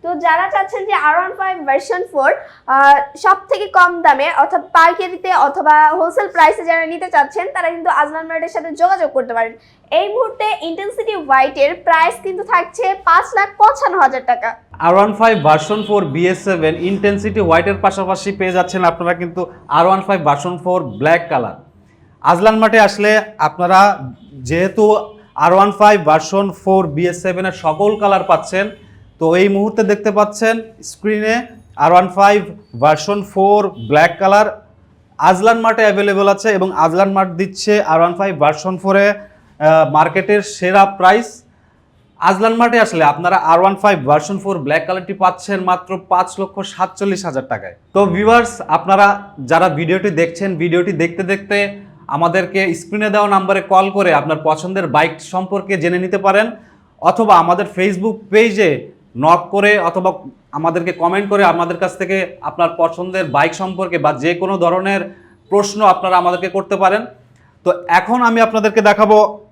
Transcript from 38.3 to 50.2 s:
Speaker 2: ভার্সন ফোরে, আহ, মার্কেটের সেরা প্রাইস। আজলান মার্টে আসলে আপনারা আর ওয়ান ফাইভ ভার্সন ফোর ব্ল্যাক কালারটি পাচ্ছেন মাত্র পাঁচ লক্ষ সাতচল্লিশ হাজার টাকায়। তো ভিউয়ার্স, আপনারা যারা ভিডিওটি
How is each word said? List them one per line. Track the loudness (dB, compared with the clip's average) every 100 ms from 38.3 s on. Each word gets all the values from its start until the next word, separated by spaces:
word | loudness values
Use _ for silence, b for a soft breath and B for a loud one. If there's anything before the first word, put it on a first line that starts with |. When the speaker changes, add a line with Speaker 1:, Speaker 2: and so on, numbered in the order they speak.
| 0
Speaker 2:
ভার্সন | 0 0 -6 -6
ফোরে, | 0 2 2
আহ, | 0 -10 _ _ _ 2 4 4 2
মার্কেটের | 0 0 0 0 -2 -6
সেরা | -2 -2 -4 2
প্রাইস। | 2 2 -2 -14 _ _ _ _ _ _ _ _ -2
আজলান | 2 0 2
মার্টে | 2 2 2
আসলে | 2 2
আপনারা | 2 0 0
আর | 2 4
ওয়ান | 4 2
ফাইভ | 0 0 2
ভার্সন | 2 0 -8
ফোর | -6 -6 -2
ব্ল্যাক | -4 -2
কালারটি | -8 -8 -2
পাচ্ছেন | -2 -2 -6 -4 -2
মাত্র | -2 -4 -12 -2
পাঁচ | 0 0 -6
লক্ষ | -10 -8 -12
সাতচল্লিশ | -6 -6 -4 -4 -4 -6
হাজার | -8 -6
টাকায়। | -8 -10 -18 _
তো | 0 0
ভিউয়ার্স, | 2 4 4 2 -8 -4 -2
আপনারা | 2 4 4 2 -8 -16 0
যারা | 2 2 0
ভিডিওটি | -2 -2 -2 -2